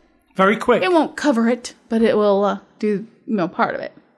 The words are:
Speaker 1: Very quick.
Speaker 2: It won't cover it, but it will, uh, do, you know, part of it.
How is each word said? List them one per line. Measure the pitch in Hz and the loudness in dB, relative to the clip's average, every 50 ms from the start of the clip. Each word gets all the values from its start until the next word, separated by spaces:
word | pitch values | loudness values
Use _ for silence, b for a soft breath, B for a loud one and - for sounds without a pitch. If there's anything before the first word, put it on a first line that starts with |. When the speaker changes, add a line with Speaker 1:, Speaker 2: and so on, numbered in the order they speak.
| _ _ _ _ _ _ _ | _ _ _ _ _ _ _
Speaker 1:
Very | - 190 196 220 | 0 2 2 2
quick. | 214 - - 240 190 - | 0 0 0 0 2 2
Speaker 2:
It | 370 | 2
won't | 359 320 277 - - | 2 2 2 0 -4
cover | - - 294 269 226 226 226 | -4 -2 0 0 2 2 0
it, | 247 240 - - - _ _ _ | -2 -2 -6 -14 -20 _ _ _
but | 233 226 226 | -2 0 2
it | 220 - | 2 2
will, | 214 208 208 202 196 202 | 2 2 2 2 2 2
uh, | 196 196 196 - _ _ _ | 0 -2 -4 -10 _ _ _
do, | - 214 208 190 - - _ _ _ | -4 -4 -2 -4 -6 -10 _ _ _
you | - 220 | -6 -4
know, | 202 170 | -2 -2
part | 170 - - 226 175 - | -4 -2 -2 -2 -2 -2
of | - | -6
it. | - - - - _ _ _ | -8 -12 -14 -18 _ _ _